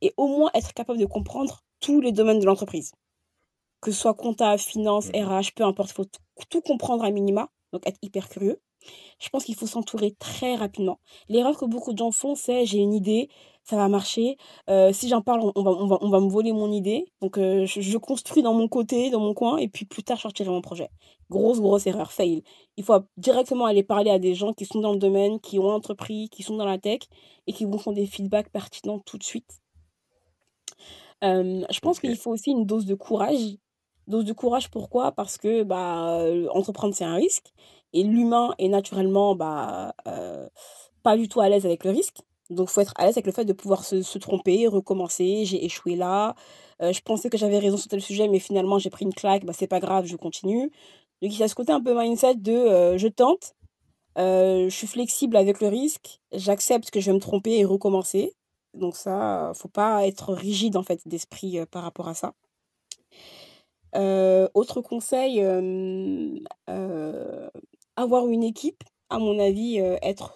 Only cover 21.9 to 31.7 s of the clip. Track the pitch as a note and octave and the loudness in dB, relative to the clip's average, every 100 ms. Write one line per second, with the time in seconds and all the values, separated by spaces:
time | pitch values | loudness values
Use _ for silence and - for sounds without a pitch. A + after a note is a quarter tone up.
21.9 | F#3 D#3+ - F3 D#3+ - - _ - G3 | -2 -4 -2 0 0 -6 -18 _ -8 4
22.9 | G3+ G3 - B3+ B3 B3 B3 A3+ G3+ G3 | 4 4 -2 2 2 2 0 2 2 2
23.9 | G#3 G#3 F#3+ F#3 F3+ G#3 A3 G3 A3 G#3+ | 2 4 4 2 0 -2 -4 -6 -2 0
24.9 | G3+ G3 G3 G3+ A3 - G3 F#3+ G#3+ - | 2 2 2 2 -2 -4 0 0 0 -4
25.9 | G3+ - G#3+ A3 - G3 A3 G3+ F#3 G#3 | -10 -10 -8 -10 -12 -8 -4 -2 -2 -2
26.9 | A#3+ - _ _ _ - - G#3 G3+ A3 | -4 -8 _ _ _ -12 -6 -4 -4 -4
27.9 | G#3 G3+ - G3 G#3 G#3 G#3 - - G#3 | -4 -4 -6 -2 -2 -2 -8 -12 -12 -10
28.9 | G#3 - - - A#3 - - _ _ _ | -10 -12 -14 -12 -12 -14 -20 _ _ _
29.9 | _ _ _ _ _ _ _ - - - | _ _ _ _ _ _ _ -20 -20 -20
30.9 | - - _ G3 F#3 F#3 F#3 - | -20 -20 _ 0 2 0 -4 -6